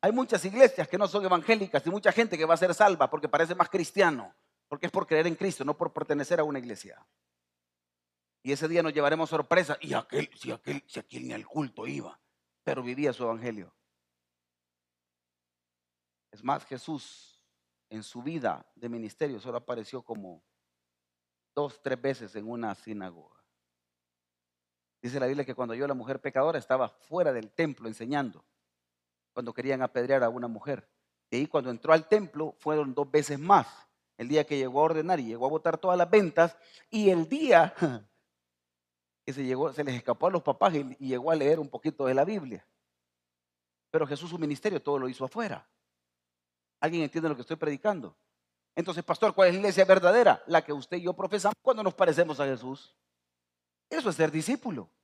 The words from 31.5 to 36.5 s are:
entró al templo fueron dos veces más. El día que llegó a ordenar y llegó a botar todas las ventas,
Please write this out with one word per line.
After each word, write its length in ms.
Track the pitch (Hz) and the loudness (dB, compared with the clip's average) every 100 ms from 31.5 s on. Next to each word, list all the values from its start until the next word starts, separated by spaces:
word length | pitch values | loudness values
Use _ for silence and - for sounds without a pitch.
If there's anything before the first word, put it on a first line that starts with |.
| 156 127 | -2 -2
entró 200 | 117 - | -8 4
al 160 | 160 156 | 4 6
templo 480 | 214 190 147 151 - | 2 2 -6 -8 -6
fueron 340 | 151 151 143 | -2 0 0
dos 160 | 127 139 | -4 2
veces 300 | 151 147 143 | 2 2 -6
más. 280 | 160 196 113 - _ _ _ _ | 2 2 2 -10 _ _ _ _
El 100 | 120 | 0
día 180 | 151 147 | 0 0
que 120 | 143 | -2
llegó 240 | 131 127 | -2 2
a 20 | |
ordenar 360 | 156 160 156 180 | 2 2 0 -2
y 60 | 117 | -2
llegó 220 | 117 131 | -4 -2
a 20 | |
botar 300 | 156 165 160 | 0 -2 -2
todas 180 | 185 180 | 0 2
las 120 | 170 | 4
ventas, 460 | 214 185 156 165 | 4 4 4 2